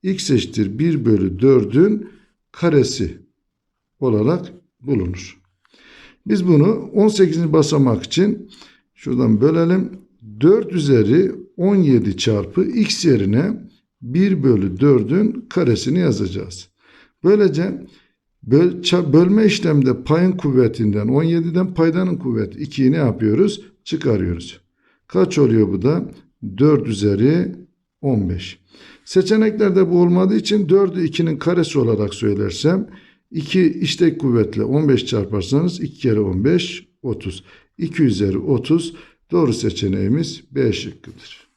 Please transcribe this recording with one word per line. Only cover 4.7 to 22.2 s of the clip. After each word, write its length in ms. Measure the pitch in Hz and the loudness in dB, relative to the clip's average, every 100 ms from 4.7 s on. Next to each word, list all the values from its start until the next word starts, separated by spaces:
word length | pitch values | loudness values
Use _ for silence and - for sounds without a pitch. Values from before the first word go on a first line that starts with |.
| _ | _
bulunur. 600 | 127 123 90 92 - - _ _ _ _ _ - - _ - | -4 -4 -4 -8 -14 -20 _ _ _ _ _ -20 -20 _ -4
Biz 200 | 214 180 | -2 4
bunu 440 | 156 170 233 - | 4 4 0 -4
on 140 | 208 208 | 2 2
sekizinci 440 | 196 185 160 165 | 4 2 2 0
basamak 500 | 156 151 151 131 110 | 2 2 2 2 0
için 480 | - - 202 214 - - - _ _ | -2 0 0 -2 -10 -20 -20 _ _
şuradan 460 | _ - 123 127 107 | _ -6 -2 2 2
bölelim. 500 | 139 165 170 185 - - _ _ 110 107 | 2 2 0 0 -2 -10 _ _ -20 0
Dört 320 | 147 214 185 | 4 4 2
üzeri 600 | 175 143 123 104 147 196 - - - | -4 2 4 4 2 2 -4 -14 -4
on 200 | 185 196 | 0 2
yedi 400 | 160 123 101 95 | 4 2 2 -2
çarpı 480 | - 104 92 - | -2 -2 -2 -2
x 400 | 196 247 202 - | -2 0 -2 0
yerine 640 | 170 120 98 110 185 - - _ _ _ | 2 2 2 0 0 -4 -12 _ _ _
bir 400 | 120 151 196 185 | -6 0 2 2
bölü 380 | 135 110 95 90 | 2 2 0 0
dördün 680 | 143 131 104 165 220 - - | 4 4 2 0 0 -2 -6
karesini 480 | - 147 110 - 170 | -2 0 0 0 0
yazacağız. 680 | 165 107 98 98 92 - - _ _ _ _ _ | 0 -2 -4 -6 -12 -16 -20 _ _ _ _ _
Böylece 640 | 175 208 196 143 185 - - _ _ _ _ _ | 0 4 2 0 -4 -6 -14 _ _ _ _ _
böl-, 400 | - 135 180 180 | 0 2 2 0
ça-, 300 | - 180 156 | -2 -2 2
bölme 340 | 143 180 202 214 | 4 4 4 2
işleminde 560 | - 170 147 131 123 | 0 0 2 2 -2
payın 300 | - 156 185 | -2 0 0
kuvvetinden, 760 | 180 151 127 117 117 107 101 107 | 0 0 2 2 0 -2 -2 0
on 140 | 131 | 0
yediden 520 | 165 170 165 165 185 | 0 -2 -2 -2 -4
paydanın 420 | 175 165 160 185 | 0 0 0 -4
kuvveti 420 | 175 | -4